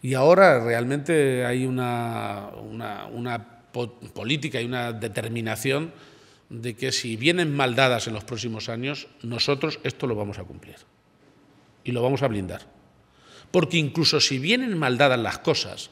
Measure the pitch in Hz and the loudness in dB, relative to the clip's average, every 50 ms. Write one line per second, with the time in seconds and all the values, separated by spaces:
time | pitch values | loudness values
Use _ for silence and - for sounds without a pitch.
0 | - 131 131 131 131 151 175 185 196 180 147 123 113 117 117 117 120 123 139 147 | -2 -2 0 4 8 8 10 10 10 8 8 6 4 2 0 0 0 0 -2 -4
1 | 139 139 170 156 143 135 131 123 123 123 123 127 131 127 127 127 127 123 120 120 | 0 2 2 4 4 4 2 0 0 0 0 0 0 0 -2 -2 -2 -2 -2 -2
2 | 120 117 117 113 110 104 104 101 101 104 - 110 110 110 107 113 113 110 104 104 | -4 -4 -4 -4 -6 -6 -6 -8 -10 -12 -14 -14 -14 -12 -12 -10 -10 -10 -10 -10
3 | 101 101 117 117 120 123 120 113 104 - - - - _ _ 120 120 110 - - | -12 -12 -10 -8 -6 -4 -6 -6 -8 -10 -20 -20 -20 _ _ -6 -6 -6 -8 -14
4 | - 107 - 101 98 110 143 156 131 - - 131 117 120 127 123 120 120 117 110 | -20 -16 -12 -10 -2 -2 -2 -2 -2 -4 -4 -4 -4 -4 -4 -4 -4 -6 -6 -6
5 | 107 113 98 - 110 113 113 117 113 110 110 107 - 135 131 143 160 165 - - | -8 -6 -6 -6 -6 -4 -6 -4 -4 -4 -4 -2 -2 0 0 0 -2 -6 -10 -16
6 | - - - - - - _ _ _ _ - 117 113 123 113 - - 131 120 - | -20 -20 -20 -20 -20 -20 _ _ _ _ -16 -10 -10 -10 -8 -4 -4 -4 -2 -2
7 | - 120 113 110 120 151 175 180 175 156 143 143 139 127 120 120 135 131 123 113 | -4 -4 -6 0 2 2 2 4 2 0 2 2 0 2 4 4 4 4 4 2
8 | 104 120 113 104 98 - 123 107 107 120 110 107 107 - 117 113 123 135 147 139 | -2 -4 -6 -8 -8 -8 -10 -6 -6 -6 -6 -6 -8 -8 -8 -6 -6 -6 -6 -8
9 | - - _ _ - 117 120 113 - - 143 135 - 156 147 - - 135 127 - | -12 -18 _ _ -10 -8 -4 -4 0 0 0 0 0 -4 -4 -4 -6 -8 -6 -4
10 | - 131 113 104 107 101 98 - 92 87 - - - - - - - _ _ _ | -4 -2 -2 -2 -4 -6 -6 -10 -12 -14 -16 -18 -18 -20 -20 -20 -20 _ _ _
11 | _ _ _ _ _ _ _ _ _ _ _ _ _ _ _ _ _ - 123 120 | _ _ _ _ _ _ _ _ _ _ _ _ _ _ _ _ _ -4 -2 0
12 | 117 127 139 135 147 131 113 101 95 87 87 - - - - - _ _ _ _ | 2 2 2 2 0 0 0 0 -4 -6 -8 -12 -14 -20 -20 -20 _ _ _ _
13 | _ _ _ _ _ - - - - - - 180 170 - - 170 156 135 113 165 | _ _ _ _ _ -20 -20 -20 -20 0 2 2 2 2 2 0 0 0 0 2
14 | 160 - - 143 - - 143 131 131 165 220 247 262 247 202 165 151 131 127 117 | 2 2 4 4 2 2 0 -2 0 2 2 2 2 -2 -2 0 2 2 4 6
15 | 143 143 127 123 113 101 - - - - 147 - - 101 98 98 - - | 6 6 6 4 0 -2 -4 -2 0 0 0 0 0 -6 -8 -12 -14 -16